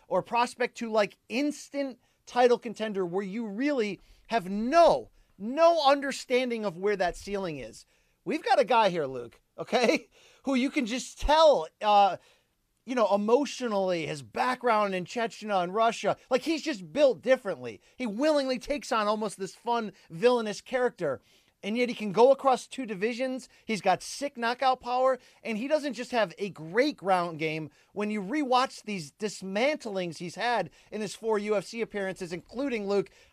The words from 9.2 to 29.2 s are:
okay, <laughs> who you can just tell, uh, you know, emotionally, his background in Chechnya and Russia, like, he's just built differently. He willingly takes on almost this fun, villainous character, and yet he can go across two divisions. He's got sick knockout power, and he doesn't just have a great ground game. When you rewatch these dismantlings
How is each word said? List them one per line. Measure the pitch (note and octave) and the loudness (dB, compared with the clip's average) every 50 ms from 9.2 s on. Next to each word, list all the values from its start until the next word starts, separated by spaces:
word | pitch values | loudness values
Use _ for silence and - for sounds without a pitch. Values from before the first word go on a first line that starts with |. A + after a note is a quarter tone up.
| A#2+ A2+ - _ _ _ _ - | -10 -12 -16 _ _ _ _ -14
okay, | D#3+ - G3+ B3+ A#3+ - D#4+ - - _ _ _ _ | -8 0 2 2 4 4 2 2 -2 _ _ _ _
<laughs> | _ _ _ - | _ _ _ -4
who | C4 C4+ | -2 0
you | B3 B3+ C#4 | 0 0 0
can | - D4+ B3+ | 0 -2 -2
just | G3+ B3 B3+ - - - - | -2 -4 -6 -6 -8 -12 -6
tell, | - - D4 D#4 D#4+ D4+ B3 F3 D#3 E3 _ - G#3 | 0 4 6 8 8 8 6 4 2 -4 _ -4 0
uh, | G#3 G#3 G3+ G3+ F#3+ F3 - _ _ _ _ _ _ _ _ _ _ _ _ _ | 4 6 6 6 6 4 -2 _ _ _ _ _ _ _ _ _ _ _ _ _
you | A3 C4 | -4 0
know, | B3 G#3+ F#3 G3+ | 0 2 2 2
emotionally, | G#3 G#3 G#3+ A#3+ C#4 C#4+ - - - B3+ A#3 G#3 G3 F#3+ F#3 F3+ E3 D3+ | 0 2 4 4 4 2 0 -6 -6 -6 -2 -2 0 0 0 0 -2 -2
his | C#3+ D#3 D3 B2+ | -6 -6 -8 -10
background | G2+ - A3+ B3+ B3 B3+ B3 A#3+ B3 A3 G#3+ G#3 G3+ F#3+ | -10 -4 -2 -2 -2 -2 -2 0 2 2 2 2 0 0
in | F#3 E3+ | -4 -6
Chechnya | - - A#3+ A3+ G#3+ - - G#3 G#3+ G3+ F#3 F3 | -6 -4 -4 -4 -4 -6 -8 -6 -2 0 0 0
and | F3 F#3 | 0 0
Russia, | A3 A3+ A#3 - - - F#3+ D#3 - _ - | 2 2 2 2 0 -2 -2 -2 -2 _ -2
like, | B3+ B3 - | -2 0 0
he's | D4 E4 C#4+ - | 0 -4 -2 -2
just | D#4 C#4 F#3+ F3+ D3+ D#3 | -4 -6 -6 -8 -8 2
built | C#4 D4+ C4 G#3+ C#3+ - | 4 4 4 4 2 2
differently. | A#3 C4 - - G3 E3 B2+ B2+ A#2+ G#2 - _ _ _ | 2 2 2 2 -8 -8 -6 -8 -10 -12 -12 _ _ _
He | - B3+ | -8 -6
willingly | A3 G3 A3+ D4 D#4 D4+ C#4+ C4+ C4 B3+ A3 | -6 -4 0 2 2 2 2 2 0 -4 -6
takes | - - D4 C4 - - B3 | -4 -6 -6 -6 -4 -4 -2
on | A3 G#3 G#3 | 0 0 0
almost | A3 G#3+ A3 G3 - | 0 -2 -2 -6 -6
this | - F#3+ F3 - | -6 -10 -10 -10
fun, | - - A#3 A#3 A#3 A3 G3 - _ _ _ | -10 -4 -2 -2 -2 -2 -4 -10 _ _ _
villainous | E3 E3 G#3+ B3 B3 A#3+ A3+ G#3+ G3 - | -10 2 2 4 4 4 0 -4 -8 -8
character, | - - B3 B3+ B3+ A#3+ - - F3 C#3+ B2+ G#2+ _ _ _ _ _ _ _ _ - | -10 -4 -2 0 0 0 -2 -2 -4 -4 -4 -4 _ _ _ _ _ _ _ _ -8
and | G3+ A3 | -6 -2
yet | B3 B3 A#3+ | -2 -2 -2
he | A#3+ | -2
can | - G#3+ G#3 | -6 -6 -4
go | E3+ G3+ A#3+ C4+ | 2 4 6 6
across | C4+ C4+ - C4+ B3 - - | 6 4 4 2 2 2 -2
two | - - C4 C4 | -10 -10 -10 -8
divisions. | G#3 A3 F3 G3+ A#3 A#3+ A3+ C4 B3+ B3+ C4 - - _ _ _ | -8 -6 -4 -4 -4 -2 -2 -4 -4 -4 -8 -10 -16 _ _ _
He's | - A3 F3+ - | -6 -6 -2 2
got | F#3+ F3+ - - | 0 0 0 -2
sick | - - - C#4 C#4+ _ A#3 | -12 -10 -8 -8 -8 _ -4
knockout | A#3 A3+ B3 B3 C4+ C4 C4 B3+ | -4 -4 -2 0 2 2 2 0
power, | - B3 B3 B3+ C4 C4 C4 B3+ _ - _ _ - | -2 -4 0 2 2 2 2 0 _ -20 _ _ -8
and | A#3 A3 G3+ | -6 -6 -4
he | B3+ C#4 | -2 0
doesn't | D4+ D4+ C4+ D4 A3 | 0 0 0 -2 -6
just | A3 B3 - | -6 -8 -4
have | B3 A#3 G#3 E3+ D#3 - | 0 0 0 0 -2 -8
a | G3+ G3 | -8 -8
great | C#3 - D#3 D#3+ F3 A#3 C#4 D4+ G#3 | -8 -10 -14 -4 0 2 2 2 0
ground | - E3 G3 F#3+ F3+ F3 F3 D#3+ D3 | -4 0 2 2 2 2 -2 -4 -4
game. | D#3+ D#3 D#3 D#3+ D#3 C#3+ _ _ _ _ - | -4 -2 -2 -4 -8 -10 _ _ _ _ -8
When | F#3 G#3 G#3+ | -6 -4 -4
you | G#3+ G#3+ F#3 | -2 -4 -4
rewatch | F#3+ C4+ D#4 D4 A#3 B3+ B3 C4 C4 - - - | -4 -2 -4 0 2 2 2 2 0 -4 -10 -10
these | G#3+ G#3 F#3 D3+ C#3+ | -8 -8 -8 -8 -12
dismantlings | _ - | _ -8